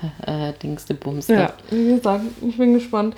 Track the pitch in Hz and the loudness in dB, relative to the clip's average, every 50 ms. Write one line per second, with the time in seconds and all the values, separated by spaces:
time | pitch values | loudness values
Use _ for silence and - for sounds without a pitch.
0 | 165 160 - - - - 151 151 151 147 143 - - 147 151 147 - - 151 139 | -10 -10 -10 -8 -8 -6 -6 -4 -4 -6 -6 -8 -8 -8 -8 -8 -6 -8 -8 -6
1 | - 143 143 147 - - 226 202 175 - - - - - 214 233 233 240 247 240 | -6 -6 -6 -4 0 2 4 4 4 0 -2 -8 -8 -4 0 2 2 4 2 2
2 | 247 208 196 208 220 233 233 - 240 240 226 233 247 240 240 240 240 - 226 214 | 2 0 0 0 -2 -6 -8 -6 -6 -4 0 2 4 6 4 4 2 0 -2 -2
3 | 208 220 - | -2 -2 -4